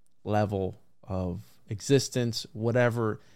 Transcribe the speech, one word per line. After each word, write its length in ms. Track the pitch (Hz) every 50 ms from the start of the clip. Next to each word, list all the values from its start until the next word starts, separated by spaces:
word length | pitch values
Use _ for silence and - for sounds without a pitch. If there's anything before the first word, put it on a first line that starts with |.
| - - - - -
level 540 | 101 107 107 107 98 101 95 95 92 107 - - - - - -
of 360 | - 95 92 92 90 90 107 - - - - - -
existence, 760 | 110 98 - - 139 131 - - - 127 120 117 113 - - -
whatever 680 | - 107 110 117 117 123 123 120 110 120 113 107 107 - - - -